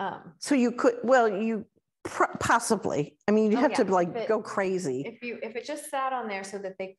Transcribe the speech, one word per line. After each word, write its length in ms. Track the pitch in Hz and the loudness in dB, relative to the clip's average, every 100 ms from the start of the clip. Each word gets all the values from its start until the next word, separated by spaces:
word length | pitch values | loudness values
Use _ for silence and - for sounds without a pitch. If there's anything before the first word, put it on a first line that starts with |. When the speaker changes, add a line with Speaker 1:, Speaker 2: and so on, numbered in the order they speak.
Speaker 1:
Um, 320 | 196 - - - | -8 -8 -14 -10
Speaker 2:
So 160 | - | 0
you 180 | 285 240 | 2 2
could, 240 | 240 262 - | 2 0 2
well, 260 | 220 262 233 | 4 6 6
you 360 | 190 226 220 - _ _ _ | 2 -2 -4 -6 _ _ _
pr-, 320 | - - - - | -8 -2 -2 0
possibly, 760 | - 247 233 214 - 123 147 _ - | 2 2 2 0 0 -2 -4 _ 0
I 40 | |
mean, 180 | 214 220 | 2 4
you 40 | 220 | 4
Speaker 1:
Oh, 40 | |
Speaker 2:
have 100 | 294 | 4
Speaker 1:
yeah, 140 | - | 4
Speaker 2:
to, 0 | |
like, 240 | 202 185 175 | 4 4 2
Speaker 1:
if 60 | 233 | -2
it, 120 | 214 | -2
Speaker 2:
go 140 | 214 | -2
crazy. 600 | - - 190 185 170 127 147 | -2 -2 0 0 -2 -4 -6
Speaker 1:
if 160 | 226 | -8
you, 160 | 240 220 | -10 -8
if 140 | 220 226 | -10 -10
it 80 | |
just 240 | 233 294 294 | -10 -10 -6
sat 220 | 277 262 | -4 -2
on 160 | 262 220 | -4 -4
there 160 | 196 | -6
so 140 | 196 202 | -8 -8
that 180 | 196 190 | -10 -8
they 180 | 190 | -10